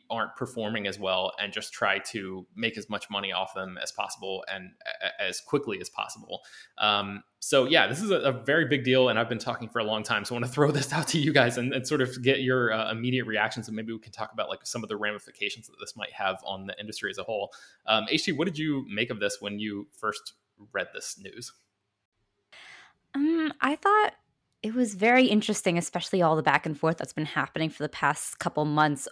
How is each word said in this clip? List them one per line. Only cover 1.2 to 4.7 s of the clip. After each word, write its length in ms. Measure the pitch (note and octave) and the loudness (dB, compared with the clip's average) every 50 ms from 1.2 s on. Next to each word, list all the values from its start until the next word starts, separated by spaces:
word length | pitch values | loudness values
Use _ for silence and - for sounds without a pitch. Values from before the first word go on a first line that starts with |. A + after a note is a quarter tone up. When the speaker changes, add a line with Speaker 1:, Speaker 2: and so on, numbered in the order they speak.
| F#2 F#2 - - | 0 -2 -4 -4
Speaker 1:
and 100 | G#2 G2+ | -6 -6
just 220 | G2 G#2+ - - - | -6 -8 -8 -8 -4
try 260 | - A#2 G2+ G2 G2 | -2 0 2 2 0
to 460 | - - - G#2+ F#2+ F#2+ F#2+ F#2 F2+ - _ | -2 -6 -8 -8 -8 -8 -8 -10 -12 -14 _
make 220 | G#2 A#2 A2+ A2 A2 | -4 -4 -4 -4 -6
as 120 | G2+ - | -8 -6
much 200 | G#2+ G2+ - - | -8 -8 -6 -6
money 240 | G#2 G2 G2 F#2+ F2+ | -6 -6 -4 -4 -4
off 200 | F#2 F#2+ - - | -4 -4 -4 -6
them 240 | G2 F#2+ F#2+ F2+ D2+ | -8 -8 -8 -8 -10
as 100 | - - | -10 -8
possible 540 | - - G2+ F#2+ - - F#2+ F#2+ F#2+ F#2+ - - | -6 -6 -6 -8 -8 -10 -8 -8 -8 -8 -8 -8
and 200 | G2 F#2+ F#2 F#2 | -10 -10 -12 -14